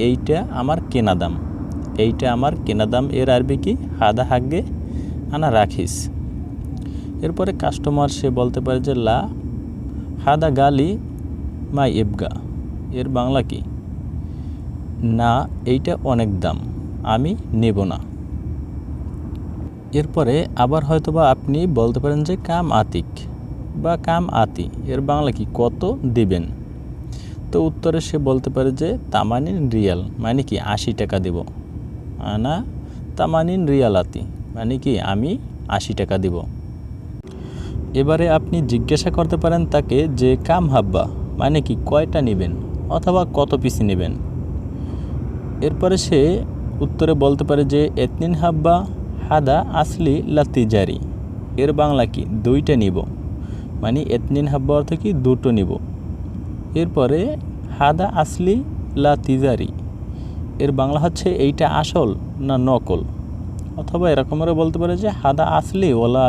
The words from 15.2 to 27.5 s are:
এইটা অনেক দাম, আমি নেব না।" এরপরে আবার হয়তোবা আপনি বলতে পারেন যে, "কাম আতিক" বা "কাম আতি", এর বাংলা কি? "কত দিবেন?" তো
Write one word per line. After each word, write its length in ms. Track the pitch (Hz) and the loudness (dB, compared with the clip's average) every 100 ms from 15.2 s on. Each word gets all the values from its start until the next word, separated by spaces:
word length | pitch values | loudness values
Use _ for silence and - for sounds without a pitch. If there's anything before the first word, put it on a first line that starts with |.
| 117 120 - - | 4 2 0 -4
এইটা 280 | 123 127 175 175 | 0 0 0 -2
অনেক 260 | 139 120 110 92 | 0 2 2 0
দাম, 180 | 85 80 - - - - | 0 -2 -6 -8 -8 -6
আমি 260 | - 113 151 214 - | 0 2 2 -2 -2
নেব 240 | 110 113 98 | 2 2 2
না।" 140 | 95 - - - - - - - - - - - - - - - - - - - - | 0 -2 -8 -10 -8 -8 -6 -8 -8 -10 -8 -8 -8 -8 -8 -8 -8 -8 -8 -10 -4
এরপরে 420 | 147 151 165 123 143 - - | -2 0 2 4 2 0 2
আবার 260 | 123 156 | 2 2
হয়তোবা 380 | 143 160 156 160 143 | 2 2 2 4 4
আপনি 280 | 131 - 147 180 | 4 2 0 2
বলতে 320 | 123 117 123 | 2 2 2
পারেন 200 | 143 147 | 0 0
যে, 100 | 151 180 | 0 -2
"কাম 300 | - 170 170 | 0 0 2
আতিক" 360 | 110 104 87 78 - - - - - - - | 2 2 -2 -6 -8 -12 -12 -10 -10 -8 -4
বা 160 | 156 170 | -2 0
"কাম 280 | - 165 175 | 2 0 2
আতি", 320 | - 107 - - - - | 2 2 0 -6 -6 -4
এর 140 | 131 | -2
বাংলা 300 | 139 147 147 | 0 2 0
কি? 120 | - 104 | 0 -4
"কত 280 | - 120 - 185 269 131 | 0 0 2 -2 0 0
দিবেন?" 320 | 117 101 90 80 - - - - - - - - - | 2 4 2 -2 -8 -10 -12 -12 -12 -10 -10 -12 -12
তো 100 | - | -2